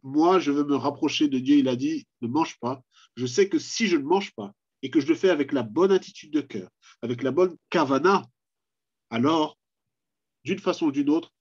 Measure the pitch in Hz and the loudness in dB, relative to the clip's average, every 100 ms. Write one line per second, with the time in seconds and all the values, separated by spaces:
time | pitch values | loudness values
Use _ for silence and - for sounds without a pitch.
0 | 135 147 165 185 143 143 143 139 139 139 | -2 2 4 4 2 -2 0 0 -2 -2
1 | 151 - 151 131 127 147 131 123 143 160 | -4 0 0 0 4 4 4 0 -2 -4
2 | - _ 117 143 160 - 120 127 _ _ | -10 _ -4 -2 -4 -6 -8 -8 _ _
3 | _ - 123 127 196 160 - - 214 165 | _ -8 -4 2 2 2 -4 -4 0 0
4 | 139 185 196 - 101 _ _ _ 131 156 | 2 -2 -2 -12 -14 _ _ _ -2 0
5 | 135 165 190 160 139 139 110 123 190 185 | 2 2 2 2 0 -2 -4 0 2 2
6 | - - - 147 135 107 90 _ - _ | 0 -20 -6 -6 -4 -10 -12 _ -20 _
7 | 113 123 131 139 185 160 _ 175 135 135 | -8 -4 -2 2 0 -2 _ -2 2 2
8 | 170 196 - _ _ _ _ _ _ _ | 4 2 -2 _ _ _ _ _ _ _
9 | _ 117 135 160 151 - _ _ _ _ | _ -2 2 2 -2 -6 _ _ _ _
10 | _ _ _ _ - 196 185 170 160 135 | _ _ _ _ -6 -4 -2 -2 -2 0
11 | 143 160 170 _ | 0 0 -2 _